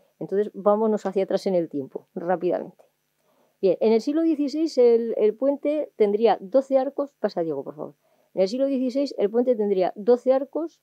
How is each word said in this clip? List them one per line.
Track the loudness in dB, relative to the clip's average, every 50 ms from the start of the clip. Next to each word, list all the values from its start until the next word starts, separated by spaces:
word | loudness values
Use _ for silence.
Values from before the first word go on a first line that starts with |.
| _ _ _ -12
Entonces, | -10 -6 -4 -4 -4 -4 -4
vámonos | -2 0 2 2 2 2 0 0 -2 -2
hacia | -4 -2 -2 -2
atrás | -2 -2 -2 -2
en | 0 0
el | 0 -2 -2
tiempo, | -6 -8 -8 -8 -12 -16 -16 _ -12
rápidamente. | -8 -4 -4 -2 -2 -2 -2 -2 -4 -6 -8 -16 _ _ _ _ _ _ _ _ _ _ _ _ _ _ _ _ _
Bien, | 0 0 2 2
en | 2 2
el | 2 2
siglo | 2 0 0 0
dieciséis | 2 0 0 0 -2 -2 -2 -2 -4 -2 2 4
el, | 4 6 6 4 2 0 -2
el | 0 0 0 0
puente | 0 0 0 0 0 -2 -2 -2 -2 -4 -4 _
tendría | 0 0 0 2 2 2 2 2 2
doce | -2 0 0 0 2 2 0 0
arcos. | 0 0 -4 -6 -6 -8 _ _
Pasa, | -6 -4 -4 -4
Diego, | -4 -4 -4 -6 -8
por | -10 -12
favor. | -14 -14 -14 -16 _ _ _ _ _ _ _ -2
En | 0
el | 0 0
siglo | 0 0 0
dieciséis | 0 0 0 -2 -2 -2 -2 -4 -4 -2 -2
el | -2 0
puente | 0 0 2 2 2
tendría | 0 0 0 2 2 0 0 -2
doce | -2 0 2 2 2 2 0
arcos | 0 0 0 -4 -6 -6 -8 -8 _ _